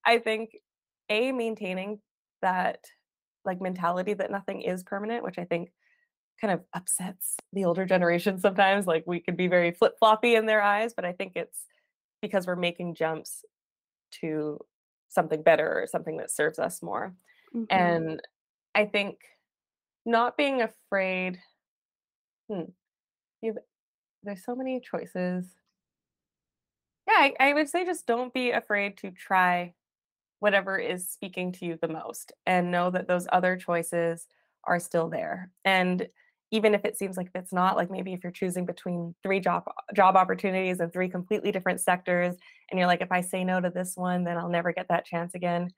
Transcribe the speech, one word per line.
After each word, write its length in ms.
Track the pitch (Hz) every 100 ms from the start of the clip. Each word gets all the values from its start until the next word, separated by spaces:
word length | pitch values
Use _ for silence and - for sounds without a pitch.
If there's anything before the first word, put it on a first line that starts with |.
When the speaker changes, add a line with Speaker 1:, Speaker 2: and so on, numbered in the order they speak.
| -
Speaker 1:
I 140 | 233
think, 320 | 233 220 226 - _ _ _ _ _
A, 220 | 214 254
maintaining 680 | 262 226 214 202 185 196 214 _ _ _ _
that, 440 | 190 185 180 - - _ _ _ _ _ -
like, 160 | 185
mentality 520 | 185 180 175 180 190 202
that 160 | 190
nothing 300 | 202 196 190
is 220 | 190 185
permanent, 400 | 185 196 208 233 -
which 140 | 185
I 60 | 180
think 280 | 170 180 _ _ _ _ _ _ _
kind 120 | 214
of 100 | 175 -
upsets 640 | 180 185 - 180 190 - - _
the 120 | 196 185
older 200 | 175 185
generation 540 | 185 175 175 208 190
sometimes, 480 | 196 190 196 196 180
like, 160 | 165 170
we 120 | 175
could 180 | - 180
be 100 | 180
very 240 | 180 170
flip-floppy 640 | 175 226 - 220 220 240 226
in 100 | 220
their 160 | 214
eyes, 320 | 208 202 226
but 120 | - 180
I 80 |
think 200 | 180 190 180
it's 300 | - - - _ _ _ _ _
because 260 | 208 202 180
we're 80 | 180
making 400 | 175 175 180 165
jumps 500 | 160 160 - - - _ _ _ _ _ _ -
to 380 | 160 156 151 147 - _ _ _ _
something 340 | - 160 160
better 380 | 160 160 - 156
or 60 | -
something 300 | 165 165 160
that 140 | -
serves 280 | - 156 170
us 240 | 180 -
more. 320 | 170 - - 180 _ _ _ 240
Speaker 2:
Mm-hmm. 420 | 220 190 175 170
Speaker 1:
And 180 | 160 160 - _ _ _ _ 202
I 100 | 208
think 340 | 208 202 - _ _ _ _ _ _ _ _ -
not 320 | 233 233 -
being 240 | 285 262
afraid, 800 | 220 - _ 196 190 185 185 180 _ _ _ _ _ _ _ _ _ _ _
hmm, 140 | 202 160 - _ _ _ _ _ _
you've, 160 | 226 214 - _ _ _ _ _
there's 220 | 202 196 -
so 100 | 247
many 260 | 262 254
choices. 760 | 247 165 165 185 180 180 180 _ _ _ _ _ _ _ _ _ _ _ _ _ _ _ -
Yeah, 60 | 427
I, 200 | 285 -
I 140 | 269
would 160 | 285 294
say 160 | 349 359
just 200 | 349 -
don't 280 | 233 247
be 180 | 254 247
afraid 460 | 220 - 208 202 202
to 140 | 190
try 640 | 185 - 190 180 180 175 _ _ _ _ _ _ _
whatever 380 | 208 196 190 190
is 300 | 135 180 180
speaking 420 | - 190 185 180
to 120 | 180 175
you 120 | 165
the 60 | 165
most, 440 | 160 - - - - -
and 260 | 180 175
know 200 | 175 180
that 160 | 180 185
those 200 | 180 175
other 260 | 185 180 185
choices 720 | - 170 165 175 170 170 - _ _ _ -
are 140 | 175
still 300 | 175 175 165
there. 420 | 160 - 180 185 _ 190
And 440 | 190 180 180 185 _ _ _ _
even 240 | 220 208 202
if 100 | 208
it 120 | -
seems 200 | 196 185
like 140 | 180 185
it's 180 | 180
not, 240 | 180 185 -
like, 140 | 180
maybe 220 | 190 185
if 100 | 180
you're 80 | 180
choosing 340 | 175 185 185 180
between 500 | 175 - 175 170 -
three 160 | 190 190
job, 240 | 185 175 - - - 202
job 200 | 190 190
opportunities 600 | 185 185 202 185 190 180
in 100 | 170
three 180 | 175 185
completely 420 | 180 180 208 208
different 300 | 202 185 175
sectors, 540 | - 180 180 180 180 180 - - _
and 80 | 185
you're 80 | 180
like, 140 | 175
"If 100 | 180
I 100 | 185
say 220 | 180 190 185
no 160 | 185
to 80 | 180
this 260 | 180 180 -
one, 260 | 180 180 175
then 120 | 170
I'll 120 | 175
never 240 | 175 175
get 140 | 175 185
that 160 | 175 -
chance 300 | 170 175 180
again" 340 | 175 175 180